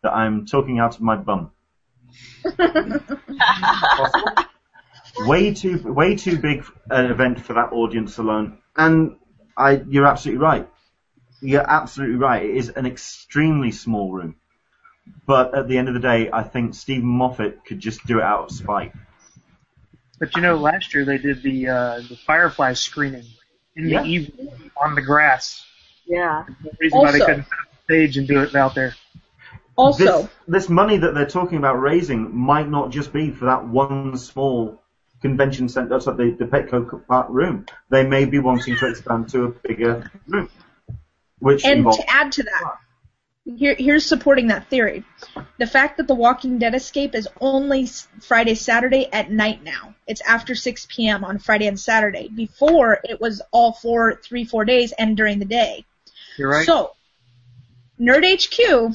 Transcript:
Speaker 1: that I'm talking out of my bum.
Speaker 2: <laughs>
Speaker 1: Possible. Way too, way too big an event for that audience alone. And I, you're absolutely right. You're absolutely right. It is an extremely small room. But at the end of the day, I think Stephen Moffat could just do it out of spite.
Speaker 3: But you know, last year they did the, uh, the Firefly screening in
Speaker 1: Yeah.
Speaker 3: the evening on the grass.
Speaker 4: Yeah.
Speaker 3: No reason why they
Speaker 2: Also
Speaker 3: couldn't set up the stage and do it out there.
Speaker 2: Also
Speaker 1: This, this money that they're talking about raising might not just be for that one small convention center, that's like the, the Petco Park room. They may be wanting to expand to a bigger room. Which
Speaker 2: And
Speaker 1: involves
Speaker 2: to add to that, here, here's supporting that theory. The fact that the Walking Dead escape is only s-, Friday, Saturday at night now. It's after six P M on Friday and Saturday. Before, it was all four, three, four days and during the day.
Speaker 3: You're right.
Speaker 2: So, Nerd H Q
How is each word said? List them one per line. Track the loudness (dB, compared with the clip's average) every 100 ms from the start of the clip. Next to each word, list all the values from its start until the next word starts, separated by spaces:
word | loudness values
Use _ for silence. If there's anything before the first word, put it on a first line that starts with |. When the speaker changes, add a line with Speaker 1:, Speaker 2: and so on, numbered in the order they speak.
Speaker 1:
that | -2
I'm | -2 -2 -2 -2
talking | -2 0 0
out | -2 -2
of |
my | -2 -2
bum. | -2 -4 -6 _ _ _ _ _ _ -20 -20 -10
Speaker 2:
<laughs> | -8 0
Speaker 1:
Possible. | 2 2 -2 -6 -8 -14 -12 0 2 2 0 0 2 2 2 0 0 -2 -4 _ _ _ _ -20 -16 -6
Way | 0 2 2
too, | 0 -4 -4 -4
way | 2 2 2
too | -2 -2
big | -2 -4 -6 _ -4
an | 0 0
event | 2 0 0
for | -4
that | -2 -2
audience | -2 -2 -2 -6 -6
alone. | -2 -2 -4 -10 _ 0
And | 4 4 2 -4 _ _ _ 0
I, | 2 2 2
you're | 4 4
absolutely | 2 -4 0
right. | 2 0 -4 _ _ _ _ _ _ _
You're | 0 0 2
absolutely | 0 0 -6 -4 0
right. | 0 0
It | -2 -4
is | -4
an | -6 -8
extremely | -8 -18 -20 -6 0 2 2 -2
small | -6 -6 -4 -4
room. | -8 -12 -16 _ _ _ _ _ _ _ -16 2
But | 2 4 -2
at | -2
the | -2
end | -2
of | -2
the |
day, | 0 0 0
I | -4
think | -6 -6 -6 -8
Stephen | -8 -4 -2
Moffat | 0 -2 -2 -6 -6 -16
could | -10
just | -10 -10 -2
do | -2
it |
out | 0 -2 -4
of |
spite. | -12 -6 -6 -6 -16 -20 _ _ _ _ _ _ _ _ _ _ _
Speaker 3:
But | -8 0
you |
know, | 0 2
last | 0 -2 -4
year | -4
they | -2 -2
did | -2 -4
the, | -4 -4 -2
uh, | -2 -2 -6 -12
the | -10 0
Firefly | 2 2 2 0
screening | 0 -6 -4 -6 -6 -18 -20 _ _ _ -6
in | -2
Speaker 1:
Yeah. | 0
Speaker 3:
the | 0
evening | -4 -4 -12 -16 -16 -16 -4
on | -2 -2
the |
grass. | 2 4 4 2 -2 -16 -20 _ _ _ -6
Speaker 4:
Yeah. | -2 -2 -4 -8 -16
Speaker 3:
No | -18 -4
reason | 2 6
why | 6
they | 6
Speaker 2:
Also | 4
Speaker 3:
couldn't | 2 -4
set | -10
up | -10
the | _ 0
stage | 2 2 0
and | 0
do | 0
it | 2 2
out | 2 0
there. | -6 -8 _ -20 _ _ -20 -20 _ 4
Speaker 2:
Also | 4 6 4 4
Speaker 1:
This, | 0 _ -2
this | -2 2
money | 2 4 4
that | 2 0
they're | -2
talking | -2 -4 0
about | 0 0
raising | 2 0 0 -4 -4 -4
might | 0 0 0
not | -4 -4
just | -6 -6
be | -4 -6
for | -4 0
that | 0 0
one | 0 0 -2 -6 -10
small | -12 -4 -2 -2 -4 -10 _ _ _ _
convention | -4 0 0 0 -4
center, | -4 -2
that's | -2 -2
like | 0
the, | -2 0
the | -2
Petco | -2 0 -4 -4 -12 -2
Park | -2 0
room. | -2 -2 -4 -10 -20 _
They | 2 2
may | 2 2
be | 2
wanting | 0 0 -2 -2
to | -2
expand | -6 -6 -6 -2
to | -4 -4
a | -6 -8
bigger | -2 -2 -2 -8 -20 -6
room. | -6 -6 _ _ _ -18 -18 _ _ _ _
Which | 2 4 4
Speaker 2:
And | 4
Speaker 1:
involves | 4 2
Speaker 2:
to | 2
add | 0 0
to | -4
that, | -6 -6 -8 -12 _ _ _ _ _ _
here, | -18 -2 0 2
here's | 2 2 2
supporting | 0 4 4 2
that | -2 -2
theory. | 0 0 -4 -14 _ -20 -18 -20 -6
The | 0
fact | 2 2 -2
that | 0
the |
Walking | 4 4 4 -2 -2
Dead | 0 -2
escape | -4 -4 -4 -4
is | -8 -4
only | 0 0 0 -2
s-, | -2 -8 -20 -20
Friday, | 0 2 2
Saturday | 0 0 0 2 0 0
at | -4 -2
night | 0 0 -2
now. | -10 -14 -14 _ -12
It's | -8
after | 0 0 0
six | -6 -6 -8 -14
P | -2 -2
M | -2
on | -4 -8
Friday | 0 0 0
and | -2
Saturday. | 0 2 2 -4 -12
Before, | -8 -10 _ 4 6 6 2
it | 0 -6
was | -6 -6 0
all | 4 4
four, | 2 -2 2 2 0
three, | -8 -8 -4
four | -2
days | 2 2 2
and | -2 -2 2
during | 0 0
the | -2
day. | 0 0 -2 -18 _ _ -20 -20 -6
Speaker 3:
You're | 0
right. | 2 4
Speaker 2:
So, | 2 2 -8 _ _ _ _ _ -20 _ _ _ _
Nerd | 4 6
H | 6 2 0
Q | 2 4 4 2